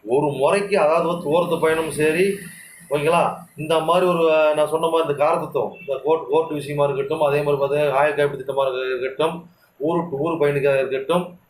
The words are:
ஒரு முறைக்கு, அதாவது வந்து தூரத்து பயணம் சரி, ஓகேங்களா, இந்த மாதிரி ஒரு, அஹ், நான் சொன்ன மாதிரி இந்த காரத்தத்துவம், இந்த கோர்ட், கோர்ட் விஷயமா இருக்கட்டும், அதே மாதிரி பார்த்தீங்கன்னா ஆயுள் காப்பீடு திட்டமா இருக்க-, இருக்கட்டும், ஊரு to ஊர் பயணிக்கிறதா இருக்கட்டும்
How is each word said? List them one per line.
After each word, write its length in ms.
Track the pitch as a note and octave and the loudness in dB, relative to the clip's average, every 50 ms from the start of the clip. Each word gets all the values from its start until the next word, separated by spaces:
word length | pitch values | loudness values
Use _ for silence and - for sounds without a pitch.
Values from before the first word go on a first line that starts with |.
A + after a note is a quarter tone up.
| _ | _
ஒரு 220 | G#2 B2 C#3+ D3 D3 | 0 0 2 2 0
முறைக்கு, 440 | C3+ B2+ C3+ D3+ G3+ G3+ G3+ - G3+ | 0 0 2 2 2 2 0 0 2
அதாவது 300 | F#3 D3+ D3 D#3+ E3 D#3 | 2 4 4 4 2 2
வந்து 160 | E3 F3 E3+ - | 0 -2 -2 -2
தூரத்து 360 | C#3+ D3+ F3 F3 E3+ E3 D#3 | 0 0 0 2 0 0 0
பயணம் 320 | D#3 D#3+ D#3+ D#3+ D#3+ D#3 | 2 2 2 0 -2 -4
சரி, 340 | C#3+ C#3+ D3+ D#3 D#3 E3+ F#3+ G3+ G3 - - - - - - - - - - - | -2 0 0 0 2 2 0 0 0 -4 -10 -16 -18 -20 -20 -20 -20 -20 -8 -4
ஓகேங்களா, 340 | C3+ D3+ D3 D#3+ E3+ E3+ C#3+ G#2 F2+ E2+ - - _ | -4 0 0 2 2 2 2 0 -2 -8 -14 -18 _
இந்த 240 | C#3 D3+ D#3 E3 D#3+ | -12 -2 0 0 0
மாதிரி 260 | D#3 D#3+ E3+ F#3 F#3 | 2 2 2 2 4
ஒரு, 180 | F3+ F3 E3+ E3 D#3+ | 2 2 2 2 4
அஹ், 220 | D#3 D#3 D#3 D3+ D3+ | 4 4 4 4 4
நான் 120 | D3+ D3+ | 2 0
சொன்ன 220 | C#3+ D3+ D#3+ E3+ E3 | 0 0 0 0 0
மாதிரி 160 | E3 E3 D#3 | 2 0 0
இந்த 100 | C#3+ C#3+ | 0 0
காரத்தத்துவம், 560 | C3+ C#3+ D#3 E3+ E3+ D#3 - - C3+ A2 G2 - - | 2 2 2 2 0 -4 -4 -4 -4 -4 -4 -8 -12
இந்த 160 | - C3+ C3+ C3+ - | -8 -6 -6 -4 0
கோர்ட், 240 | D3 D#3+ D#3+ C3 | 0 0 0 0
கோர்ட் 260 | B2 C#3+ D#3+ D#3+ - D#3 | 0 0 0 0 0 -6
விஷயமா 300 | D3 C3+ C#3+ D3 C#3+ C#3+ | -8 -8 -6 -2 0 0
இருக்கட்டும், 380 | C#3+ C3+ C3 C#3 C#3 D#3 D#3+ | 0 0 -2 -2 -4 -2 0
அதே 180 | D3+ C#3+ C#3+ D3 | 0 2 2 0
மாதிரி 160 | D3 D3 C#3+ | 0 0 0
பார்த்தீங்கன்னா 400 | C#3 C#3 C3+ C#3+ D3 D3+ C#3+ C3 | 0 0 0 0 0 0 2 2
ஆயுள் 180 | C3+ D3 D3+ C#3+ | 2 2 2 2
காப்பீடு 240 | D3 D3 C#3+ C#3+ C3+ | 0 0 0 -2 -6
திட்டமா 220 | C3 C#3 C3 C3+ C#3 | -8 -4 -2 0 0
இருக்க-, 240 | C3+ B2+ B2+ C3 B2+ | 0 -2 -4 -4 -4
இருக்கட்டும், 460 | C3 B2 B2+ C3 C3 - D3+ E3 E3+ E3+ - - _ _ _ _ _ _ | -4 -4 -4 -6 -2 -2 -2 -2 -2 -6 -14 -18 _ _ _ _ _ _
ஊரு 200 | C3+ D#3 E3+ E3+ | -4 -2 -2 -2
to 200 | E3+ F3 D3 C#3 | -2 -4 -6 -4
ஊர் 200 | D3+ E3 E3 D3 | -2 -4 0 0
பயணிக்கிறதா 400 | D3 C#3+ C#3+ C#3 C3 C#3+ C#3 C3+ | 0 0 0 2 2 2 2 2
இருக்கட்டும் 460 | C3+ C3 C3 C3+ - - E3 F3+ F3 - - - _ | 0 -2 -4 -6 -2 0 0 0 -2 -4 -14 -20 _